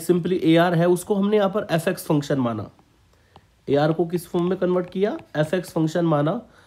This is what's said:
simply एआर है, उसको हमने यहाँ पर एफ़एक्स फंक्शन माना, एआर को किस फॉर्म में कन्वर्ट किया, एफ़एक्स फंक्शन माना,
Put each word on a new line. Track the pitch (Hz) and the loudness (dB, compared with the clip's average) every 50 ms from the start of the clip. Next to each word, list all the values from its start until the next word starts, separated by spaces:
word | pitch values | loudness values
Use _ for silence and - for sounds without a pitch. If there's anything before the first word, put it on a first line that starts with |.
simply | 160 - 175 180 165 180 185 175 - | 2 2 0 2 2 0 -2 0 2
एआर | 160 160 165 170 185 175 | 4 4 4 4 4 2
है, | 160 170 180 | 2 2 2
उसको | 175 170 - - 214 | 2 0 0 -2 -2
हमने | 196 196 202 214 208 | 0 0 2 2 2
यहाँ | 202 190 | 2 2
पर | 190 214 202 - | 0 -2 -2 -2
एफ़एक्स | 165 165 160 202 185 - - | -2 0 0 -2 -4 -4 -2
फंक्शन | - 165 147 143 - 147 139 | -2 0 0 0 0 -2 -2
माना, | 127 117 113 107 92 85 - _ _ _ _ _ _ _ _ _ _ _ _ - - _ _ _ _ - | 0 -2 -4 -6 -8 -10 -14 _ _ _ _ _ _ _ _ _ _ _ _ -20 -20 _ _ _ _ -2
एआर | 135 143 147 156 160 | 0 2 2 2 0
को | 165 175 | 0 -2
किस | 165 175 175 - - | -2 -4 -6 -6 -4
फॉर्म | - 180 170 180 | -4 -2 0 0
में | 185 180 | 0 0
कन्वर्ट | 185 180 180 180 175 175 | 0 0 0 -2 -2 -4
किया, | - 190 196 214 302 330 - - - 151 | -4 -2 -2 -2 -2 -6 -12 -6 -4 -2
एफ़एक्स | 156 151 - 180 175 - | -2 0 -2 -4 -4 -4
फंक्शन | - 170 160 160 - 180 170 | -2 -2 -2 0 0 0 2
माना, | 165 156 143 147 151 190 240 - - _ - - | 2 2 2 2 0 -2 -4 -8 -12 _ -20 -20